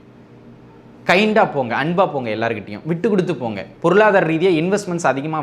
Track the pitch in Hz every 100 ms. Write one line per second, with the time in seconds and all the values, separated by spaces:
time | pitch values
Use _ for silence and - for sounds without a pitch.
0 | - - - - - - - - - -
1 | - 175 214 214 170 147 120 117 147 175
2 | 185 143 120 107 113 110 92 104 151 170
3 | 220 202 175 139 120 101 - - 170 190
4 | 214 196 160 160 190 160 175 196 - 170
5 | 143 135 151 156